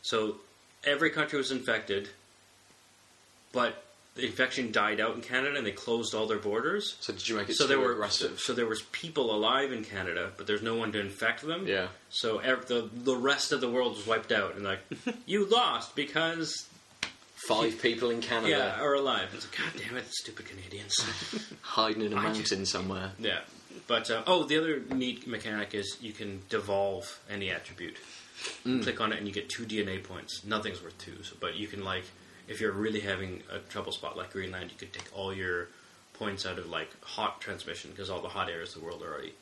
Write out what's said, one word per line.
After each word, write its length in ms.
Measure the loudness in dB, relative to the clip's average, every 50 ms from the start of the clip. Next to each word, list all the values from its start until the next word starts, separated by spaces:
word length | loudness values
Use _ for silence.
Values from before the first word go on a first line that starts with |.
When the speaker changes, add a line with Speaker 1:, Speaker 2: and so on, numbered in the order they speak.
Speaker 1:
So 380 | 0 2 2 4 4 2 -2 -4 -12 -20 -20 -20 -20 -20 -20 -2 2
every 260 | 2 4 6 4 4
country 280 | 4 2 0 2 2 0
was 120 | 0 2
infected, 600 | 0 0 2 2 2 2 2 0 0 0 0 -4 -12 -16 -20 -20 -20 -20 -20 -20 -20 -20 -20 -20 -20 -20 -20 -20 -20 -20 -20 -20 -20 -20 -20 -20 -20 -20 -20 -4
but 300 | 2 2 2 2 0 -4 -14 -20 -20 -20 -20 -14 -4
the 100 | -2 -2
infection 460 | -2 2 2 2 2 2 -2 -2 2
died 260 | 4 4 4 4 4 4
out 140 | 2 2 2
in 60 | -2
Canada, 360 | -4 0 0 2 2 2 0
and 100 | 0 -2
they 60 | -2
closed 420 | -4 -4 0 0 0 2 2 0 0
all 120 | 0 2
their 120 | 2 0 0
borders. 580 | 2 0 0 2 2 2 0 0 -2 -2 -6 -4
Speaker 2:
So 120 | -6 -6
did 160 | -6 -4 -2 0
you 80 | 0
make 120 | 0 0 0
it 60 | 4
Speaker 1:
So 80 | 4 6
Speaker 2:
too 40 | 6
Speaker 1:
there 100 | 6 6
were, 120 | 6 4
Speaker 2:
aggressive? 480 | 4 2 0 2 2 2 2 0 -2 -2
Speaker 1:
so 140 | -2 0 2
there 120 | 2 2
was 160 | 2 0 -2 -4 -8
people 420 | -8 -8 -8 -2 0 2 4 4 4
alive 380 | 4 4 6 6 4 4 2
in 120 | -2 -4 -6
Canada, 460 | -4 -4 -2 -2 0 0 0 0 -2 -4
but 100 | -6 0
there's 160 | 0 0 2
no 120 | 2 0 0
one 180 | 2 0 0
to 80 | 0 0
infect 420 | -2 -2 -2 0 0 0 0 0
them. 240 | -4 -4 -2 -2 0
Speaker 2:
Yeah. 220 | 2 2 2 0 -2 -6 -14 -16 -6
Speaker 1:
So 300 | -4 0 0 2 0 2
ev-, 280 | 4 4 2 2 2
the, 220 | 0 0 0 0 -2
the 240 | -8 -2 2 2 2
rest 360 | 4 4 2 4 2 2 0
of 80 | 2 2
the 80 | 2 2
world 280 | 2 4 2 2 0
was 100 | -2 0
wiped 260 | 2 2 2 4 2
out, 220 | 2 2 2 0 -2
and, 100 | -2 -2
like, 160 | -2 -2 -2 -4 -10 -10 -4 -4
<laughs> 220 | -4 -4 -4 -4
"You 200 | 0 2 2 4
lost 480 | 6 6 6 6 4 2 -2 -4 -4 -4
because 720 | -4 -4 0 2 2 2 2 2 0 -2 -2 -4 -6 -8 -12 -18 -20 -20 -20 -8 -6 -6 -6 -6 -14 -20 -20 -14 -10 0
Speaker 2:
Five 340 | 2 4 4 4 2 2 4
people 280 | 2 2 4 4 2 2
in 120 | 2 2
Canada. 260 | 0 2 0 2 4 4 4 4 4 2 0
Speaker 1:
yeah, 60 | 2
are 120 | 4 4 4
alive." 340 | 4 4 4 4 2 0 -2 -4
It's 120 | -8 -10
like, 120 | -6 -4 -4
"God 240 | -4 -4 -4 -6 -6
damn 100 | -4 -4 -6
it, 80 | -6 -4
stupid 360 | -6 -6 -6 -6 -10 -10 -12
Canadians." 500 | -12 -12 -12 -12 -10 -10 -10 -2 2 2 2 4 2 -2 -4 -4 -4 -4 -6 -6 -6
<laughs> 100 | -12 -12
Speaker 2:
Hiding 420 | -8 0 2 4 4 4 4 2
in 100 | 2 2 2
a 20 |
Speaker 1:
I 60 | 2
Speaker 2:
mountain 220 | 2 2 2 2 2 2 2 2
Speaker 1:
just 120 | 2 0
Speaker 2:
somewhere. 400 | 0 0 0 0 -2 -2 -4 -6 -6 -2
Speaker 1:
Yeah. 220 | 0 0 0 0 -2 -8 -16 -20 -18 -16 -18 -16 0
But, 240 | 2 2 2 4 2
uh, 120 | 0 2 6
oh, 180 | 6 6 6 6
the 120 | 6 4 4
other 220 | 4 4 2 0 0 0 0
neat 320 | 2 2 0 -2 -4 -6
mechanic 480 | -6 -6 -4 -2 -2 -2 -2 -2 0 -2
is 240 | -2 -2 -2 -6 -8
you 120 | -8 -10 -8
can 260 | -6 -6 -6 -6 -8 -6 -2
devolve 720 | -2 -2 2 2 4 4 4 4 2 -2 -6 -8 -12 -14 -10 -8
any 200 | -4 -4 -2 -2
attribute. 460 | -2 -4 -6 -10 -10 -8 -8 -8 -8 -12 -16 -16 -16 -16 -18 -16 -12 -10 -8 -8 -8 -6 -2
Speaker 2:
Mm. 180 | 0 0 2
Speaker 1:
Click 180 | 2 0 0 0
on 120 | 0 0
it 60 | 2 0
and 80 | -2 -2
you 40 | -4
get 140 | -4 -4 -4
two 160 | -6 -6 -4
D 140 | -2 0 0
N 60 | 0 0
A 80 | -2 -6
points. 460 | -6 -8 -10 -10 -8 -10 -10 -10 -4
Nothing's 380 | -2 -2 -2 -2 -4 -6 -6
worth 140 | -10 -12 -14 -14
two, 240 | -14 -14 -12 -12
so, 140 | -12 -14 -8 -6
but 180 | -4 -4 -4
you 100 | -4 -6 -6
can, 160 | -6 -6 -4
like, 200 | -2 -2 -2 -4 -8 -16 -20 -20 -20 -20 -20 -12 -10
if 120 | -4 0
you're 120 | 0 0
really 280 | 2 2 0 2 0 0
having 420 | 0 0 -2 -2 -2 -6 -6 -8 -8 -10
a 80 | -10 -10
trouble 340 | -10 -8 -8 -6 -4 -4
spot 240 | -6 -6 -6 -6 -6
like 160 | -6 -8 -6
Greenland, 380 | -6 -6 -6 -4 -6 -8 -8 -10
you 60 | -10 -14
could 140 | -14 -12
take 160 | -10 -12 -12 -10 -8
all 160 | -6 -4 -4
your 360 | -2 -2 -2 0 0 -2 -2 -6 -12 -20 -20 -20 -20 -20 -20 -20 -10
points 320 | -6 -4 -4 -4 -2 -4
out 120 | -4 -4 -4
of, 100 | -6 -4
like, 200 | -4 -4 -4 -6 -10 -16 -14
hot 360 | -10 -2 0 0 0 -2 -4
transmission, 520 | -8 -8 -8 -6 -6 -8 -8 -8 -10 -12 -10
'cause 140 | -8 -6 -6
all 120 | -4 -6
the 60 | -6 -6
hot 180 | -4 -4 -2 -2
areas 240 | -4 -6 -6 -8 -10
of 60 | -10
the 60 | -8
world 160 | -8 -8 -8
are 100 | -8 -8
already 220 | -8 -6 -8 -10 -12 -14